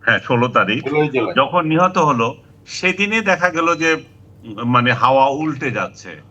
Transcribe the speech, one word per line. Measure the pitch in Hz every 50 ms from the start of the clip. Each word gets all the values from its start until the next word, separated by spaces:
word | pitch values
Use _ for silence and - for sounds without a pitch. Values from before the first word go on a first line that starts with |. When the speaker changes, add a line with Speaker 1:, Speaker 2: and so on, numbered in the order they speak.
| -
Speaker 1:
হ্যাঁ, | 120 113 98
ষোলো | - - 131 117 120
তারিখ। | 117 101 113 101 92 107 143 - 131
Speaker 2:
ষোলোই | 147 151 151
জুলাই। | - 127 127 110 98 87
Speaker 1:
যখন | 127 139 139 175 180 165
নিহত | 156 156 165 180 185 185
হলো | 196 160 151 135 117 113 120 - - - - - - -
সেদিনই | - - - - 185 185 185 202 202 220 226
দেখা | 214 196 180 165 175 185
গেল | 165 165 165 170 170
যে, | 151 160 160 160
উম, | 156 156 - - - - - - - - 113 104 104 120
মানে | 120 123 123 120 123 120
হাওয়া | 123 123 123 135 135 135
উল্টে | 139 139 147 156 156 143 127 156 131
যাচ্ছে | 104 104 92 87 - - - 92 80 73 76 -